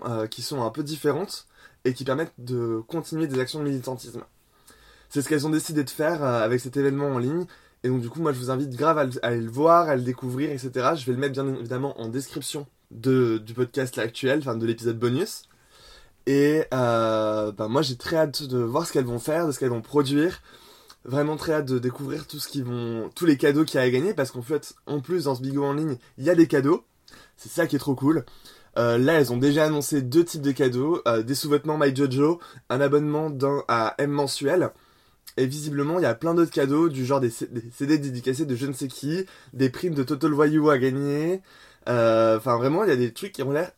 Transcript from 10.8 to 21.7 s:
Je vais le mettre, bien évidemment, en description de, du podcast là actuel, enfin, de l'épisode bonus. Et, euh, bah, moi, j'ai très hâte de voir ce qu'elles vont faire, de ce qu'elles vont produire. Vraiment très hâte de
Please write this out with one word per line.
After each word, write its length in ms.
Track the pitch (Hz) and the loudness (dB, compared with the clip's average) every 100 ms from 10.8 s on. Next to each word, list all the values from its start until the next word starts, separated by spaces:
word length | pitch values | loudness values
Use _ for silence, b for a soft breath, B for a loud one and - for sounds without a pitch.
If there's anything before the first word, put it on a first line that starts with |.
| 127 160 | 0 0
Je 100 | 123 | -2
vais 60 | |
le 60 | 127 | -2
mettre, 140 | 139 | -2
bien 220 | 135 139 | -2 -4
évidemment, 460 | 131 117 127 139 - | -4 -6 -6 -6 -6
en 80 | 113 | -8
description 580 | 123 135 156 131 151 143 _ _ | -6 -8 -10 -8 -10 -12 _ _
de, 480 | 113 123 131 120 113 | -4 2 4 4 0
du 160 | 107 | -4
podcast 420 | 117 123 - 127 123 | -6 -4 -2 -4 -4
là 60 | |
actuel, 380 | 113 - 131 147 | -6 -2 0 0
enfin, 160 | 135 113 | -2 -2
de 100 | 113 | 0
l'épisode 320 | 113 117 113 | 0 -2 0
bonus. 440 | 120 127 214 - - b b b b b b _ - | 0 0 -2 -6 -16 b b b b b b _ 0
Et, 360 | 139 147 156 160 | 4 4 4 0
euh, 800 | 131 123 117 113 110 107 107 107 | 0 2 2 2 2 0 0 -4
bah, 160 | 101 110 | -4 -2
moi, 160 | 127 | 0
j'ai 140 | 143 123 | 0 -4
très 180 | - | -2
hâte 300 | 165 156 131 | 0 0 -2
de 140 | 143 127 | -4 -2
voir 280 | 117 139 170 | 0 -2 0
ce 60 | |
qu'elles 120 | 151 | 0
vont 140 | 123 120 | 0 -4
faire, 300 | - 156 170 | -2 0 0
de 20 | |
ce 80 | 131 | -2
qu'elles 120 | 131 | -2
vont 120 | 117 | -2
produire. 580 | 110 147 135 143 165 - B B B B B B | 0 0 2 2 0 -2 B B B B B B
Vraiment 320 | 120 135 147 156 | -6 -2 -2 -2
très 160 | 165 | -2
hâte 120 | 156 | -2
de 160 | 139 | 0